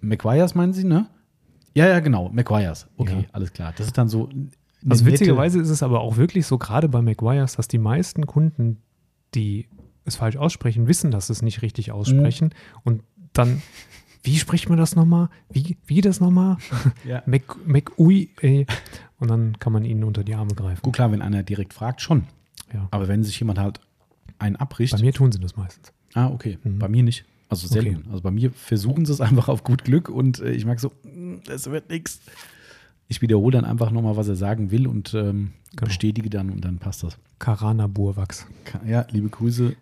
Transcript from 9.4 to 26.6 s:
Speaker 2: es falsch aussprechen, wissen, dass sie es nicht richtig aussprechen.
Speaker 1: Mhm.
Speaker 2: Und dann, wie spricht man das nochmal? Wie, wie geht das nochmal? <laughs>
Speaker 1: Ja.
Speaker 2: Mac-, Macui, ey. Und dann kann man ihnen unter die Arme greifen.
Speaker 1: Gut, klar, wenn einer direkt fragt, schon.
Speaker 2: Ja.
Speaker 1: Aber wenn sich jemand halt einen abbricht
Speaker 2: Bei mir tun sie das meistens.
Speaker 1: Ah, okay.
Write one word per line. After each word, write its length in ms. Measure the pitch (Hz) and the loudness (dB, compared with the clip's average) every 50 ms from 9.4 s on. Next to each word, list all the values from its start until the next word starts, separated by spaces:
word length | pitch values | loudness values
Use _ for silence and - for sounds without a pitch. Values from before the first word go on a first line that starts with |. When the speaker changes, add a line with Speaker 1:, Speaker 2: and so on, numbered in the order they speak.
| 107 104 101 104 117 _ - - - - _ _ _ | -2 -2 -2 -4 -8 _ -16 -20 -20 -20 _ _ _
Speaker 2:
es 100 | - 123 - | -10 -8 -4
falsch 180 | 120 110 110 135 | -2 -2 -2 0
aussprechen, 500 | 147 165 - - - 123 110 113 117 117 | -2 -2 -2 0 -4 -2 0 0 2 2
wissen, 240 | 175 - - 160 | 2 2 2 0
dass 160 | 123 101 95 - | 0 0 -2 -4
sie 60 | 113 | -4
es 80 | - | -2
nicht 200 | - 113 101 110 | -2 -4 -4 -4
richtig 300 | - 113 - - 107 107 | -6 -6 -6 -6 -8 -8
aussprechen. 560 | 107 101 104 117 131 135 143 - 120 - 160 160 | -6 -6 0 2 4 4 4 4 2 2 0 -2
Speaker 1:
Mhm. 320 | - - - - - - - | -2 -4 -20 -20 -20 -8 -2
Speaker 2:
Und 200 | 127 117 110 - _ _ _ - - | -2 -2 -2 -4 _ _ _ -20 -8
dann, 300 | _ - 123 120 123 139 147 - - - - _ - - _ _ _ _ _ | _ 0 2 2 2 -2 -4 -12 -20 -20 -20 _ -20 -20 _ _ _ _ _
wie 140 | - 135 160 | 0 0 0
spricht 300 | - - - 170 - - | 0 0 -2 -2 2 2
man 80 | 170 165 | 2 4
das 180 | 165 160 - 170 | 4 2 4 4
nochmal? 320 | 165 165 170 170 175 170 - - _ _ | 4 6 6 4 2 0 -2 -10 _ _
Wie, 280 | - 131 139 170 180 - _ | -4 -2 -2 -2 -6 -8 _
wie 100 | - 143 | 0 2
geht 100 | 170 190 | 4 4
das 140 | 202 185 190 | 4 4 4
nochmal? 380 | 185 180 180 180 185 190 185 175 - - - 120 | 4 4 4 4 4 4 2 -2 -4 -6 -6 0
<laughs> 260 | 113 135 120 - - 123 | 0 0 0 0 -8 -8
Speaker 1:
Ja. 160 | 123 127 - | -8 -6 -2
Speaker 2:
Mac-, 320 | - 123 135 131 _ - - - | 0 0 0 0 _ -16 -12 -2
Macui, 640 | 170 143 139 - - - - 170 165 190 196 170 - _ - | 2 2 2 2 0 2 4 6 6 6 6 2 -2 _ -2
ey. 240 | - 139 135 139 139 135 - - - - - - - - _ _ | 2 2 4 4 2 -2 -4 -10 -10 -16 -20 -20 -20 -20 _ _
Und 100 | 131 117 | -2 0
dann 280 | 113 113 113 113 110 107 | 0 0 0 -2 -4 -4
kann 120 | - 123 | -4 -2
man 140 | 110 110 107 | 0 0 0
ihnen 180 | 117 117 107 110 | 0 -2 -2 -2
unter 220 | 110 104 104 101 | -2 -2 -2 -4
die 100 | 101 110 | -4 -4
Arme 180 | 107 107 104 101 | -4 -4 -4 -4
greifen. 260 | 92 101 92 90 90 | -4 -4 -6 -6 -2
Speaker 1:
Gut, 120 | - 135 123 | -2 -4 0
klar, 140 | - 131 117 104 | 2 2 2 2
wenn 80 | 104 | 0
einer 220 | - 98 104 101 95 | -2 -2 -2 -2 -2
direkt 300 | 92 104 98 98 - - | -4 -6 -6 -6 -8 -8
fragt, 280 | - 110 117 127 - | -10 -8 -8 -6 -8
schon. 220 | - - 170 139 85 - - _ _ _ _ - - _ - | -2 2 2 2 2 -2 -12 _ _ _ _ -20 -20 _ -8
Speaker 2:
Ja. 160 | 107 98 95 | -8 -8 -4
Speaker 1:
Aber 160 | - 101 98 92 | -4 -4 -2 0
wenn 160 | 101 104 110 | 0 0 0
sich 160 | 104 101 - | -2 -4 -6
jemand 180 | 117 113 101 92 | -4 -4 -2 -2
halt 200 | 101 101 95 - _ _ _ _ _ _ _ _ _ - - _ | -4 -4 -4 -8 _ _ _ _ _ _ _ _ _ -20 -14 _
einen 200 | 107 104 101 - | -4 -4 -2 -2
abbricht 340 | 143 135 - - 120 123 - 104 | -6 -8 -4 -2 -2 0 0 2
Speaker 2:
Bei 40 | |
mir 120 | 110 131 135 | 2 2 2
tun 180 | - 135 131 | 4 2 2
sie 80 | 113 98 | 2 0
das 160 | 92 90 - | -4 -8 -8
meistens. 380 | - 98 90 - _ _ - _ _ _ _ _ | -8 -10 -10 -10 _ _ -20 _ _ _ _ _
Speaker 1:
Ah, 140 | 120 123 131 | 0 0 0
okay. 300 | 135 123 - 113 98 87 | -2 -4 -8 -8 -8 -6